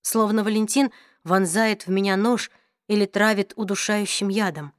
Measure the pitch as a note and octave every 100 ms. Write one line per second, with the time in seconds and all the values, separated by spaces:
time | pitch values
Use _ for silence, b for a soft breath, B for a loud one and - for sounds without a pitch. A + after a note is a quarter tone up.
0 | - A3+ G#3+ A3 G#3+ G#3+ G#3+ C4+ C4+ b
1 | b b E3 F#3+ F#3 F#3 A3 G#3+ F3 F#3+
2 | G3 F#3+ A3 A#3+ - b b b - G#3
3 | G3+ G3+ G#3+ G3+ G3+ - G3+ G3 - G#3
4 | G3+ - G3 G3 F#3+ D3+ D3